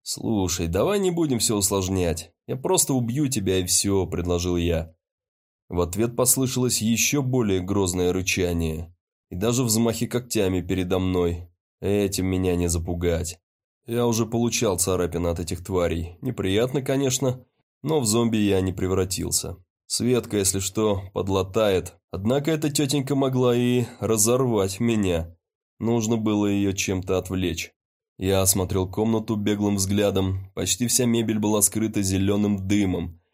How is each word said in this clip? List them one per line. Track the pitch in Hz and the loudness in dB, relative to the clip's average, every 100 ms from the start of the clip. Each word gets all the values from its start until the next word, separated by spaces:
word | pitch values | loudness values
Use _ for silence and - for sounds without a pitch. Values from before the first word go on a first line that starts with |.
«Слушай, | - - 110 110 92 87 85 | -10 -8 -2 0 0 -2 -2
давай | 87 139 202 | 0 2 2
не | 185 | 0
будем | 170 160 120 | 0 0 0
все | - 104 | 0 0
усложнять. | 98 98 92 95 87 78 - _ - | 2 0 0 0 0 -2 -8 _ -10
Я | 127 | -6
просто | 175 185 - | 0 0 2
убью | 131 117 127 147 | 0 0 0 0
тебя | 127 98 95 | 0 0 0
и | 90 | 2
все», | - 101 98 87 | 0 2 0 0
предложил | - 87 87 90 87 | -4 -2 0 0 0
я. | 85 82 82 _ _ _ _ _ _ _ _ | 0 0 -2 _ _ _ _ _ _ _ _
В | 87 | -2
ответ | 85 92 117 123 | -2 0 -2 0
послышалось | 123 - 131 127 123 - | 2 2 0 0 -2 0
еще | 107 117 - 147 | 0 0 2 0
более | 131 127 110 95 | 0 0 2 0
грозное | 92 98 95 90 90 | 0 0 0 0 0
рычание | 90 92 - 87 85 82 80 82 _ _ _ _ | 0 -2 0 0 0 -2 -4 -10 _ _ _ _
и | 90 | -4
даже | 107 120 | -2 0
взмахи | 123 107 117 113 113 | 0 2 2 0 -2
когтями | 120 123 113 95 92 | -4 -2 0 2 0
передо | 85 92 90 92 | -2 -2 0 0
мной. | 92 90 87 85 87 _ _ _ | 0 0 0 -2 -8 _ _ _
Этим | 92 101 101 98 92 | -2 0 0 0 0
меня | 92 92 | 0 0
не | 87 87 | 2 0
запугать. | 85 82 87 85 85 85 - _ _ _ _ - | 0 -4 -2 0 0 -4 -10 _ _ _ _ -6
Я | 117 120 | -2 0
уже | 113 113 | 0 0
получал | 113 120 117 113 90 | 0 0 0 0 0
царапины | - 92 87 85 85 | 0 0 0 0 -2
от | 85 | -2
этих | 85 85 | -4 -6
тварей. | - 92 85 85 82 - | -4 0 0 -2 -6 -8
Неприятно, | 131 117 98 98 123 143 | -8 -4 0 0 0 -2
конечно, | 127 135 139 127 135 127 - _ _ _ | -2 0 0 0 -2 -4 -12 _ _ _
но | 139 156 | -2 0
в | 117 | 2
зомби | 113 117 110 | 2 2 2
я | 101 95 | 2 2
не | 92 | 0
превратился. | 87 92 92 92 - 85 - 80 92 _ _ _ | -2 -2 0 0 -4 -4 -4 -6 -12 _ _ _
Светка, | - 117 123 110 104 | -4 2 0 2 0
если | 98 98 | 0 0
что, | 98 - 107 98 - | -4 0 0 0 -4
подлатает. | - 95 95 95 110 107 92 - - _ | -6 -2 0 0 2 2 2 -2 -16 _
Однако | 92 104 131 147 | -4 0 0 0
эта | 160 156 | 0 0
тетенька | 147 143 143 135 143 | 0 0 0 0 0
могла | 135 131 123 120 | 2 2 2 4
и | 123 123 117 - | 2 2 0 -4
разорвать | 104 110 107 123 131 110 95 95 | 0 2 4 2 4 2 0 0
меня. | 117 113 95 85 82 - _ _ _ _ | 0 2 2 0 -2 -12 _ _ _ _
Нужно | 107 117 110 117 | 0 0 2 0
было | 107 104 104 | 2 2 2
ее | 101 101 | 2 0
чем-то | 95 - 95 90 92 | 0 -2 -2 0 -2
отвлечь. | 90 92 90 80 - _ _ _ _ _ | -2 -2 -2 -4 -8 _ _ _ _ _
Я | 92 95 | 0 2
осмотрел | 95 98 90 95 92 | 2 0 0 0 -2
комнату | 95 110 113 107 | 0 0 0 0
беглым | 110 104 104 104 101 | -2 0 2 2 0
взглядом. | 95 101 101 95 95 95 95 | 0 2 2 2 0 -2 -8
Почти | - 92 - 120 | -8 -4 -2 0
вся | - | 0
мебель | 123 117 110 107 | 2 2 0 0
была | 104 107 | 0 2
скрыта | 101 110 110 107 | 2 0 -2 0
зеленым | 98 95 98 104 104 101 95 | 0 0 2 2 2 0 0
дымом. | 101 98 87 85 82 _ | 2 2 0 -4 -10 _